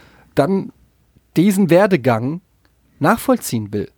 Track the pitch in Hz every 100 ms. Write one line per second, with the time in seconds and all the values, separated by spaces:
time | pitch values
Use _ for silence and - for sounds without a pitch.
0 | _ _ _ - 143 196 240 - _ _
1 | _ _ _ 151 202 190 175 170 208 170
2 | 123 113 123 170 - _ _ _ _ -
3 | 147 226 - 247 - 117 104 104 -